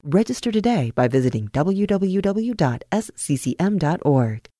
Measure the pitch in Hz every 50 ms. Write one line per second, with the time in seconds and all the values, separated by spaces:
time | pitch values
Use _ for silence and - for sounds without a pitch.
0 | - 143 147 196 226 - 254 - - 240 214 220 196 240 240 190 123 117 - -
1 | 127 127 123 135 127 127 117 110 107 101 - 135 151 185 196 196 208 202 202 190
2 | 196 190 185 196 190 196 196 220 226 240 233 - 160 127 120 - - _ - 214
3 | - - _ - - - 143 127 - 127 - - 175 202 208 185 160 147 170 -
4 | - 147 143 131 120 113 110 113 _ - _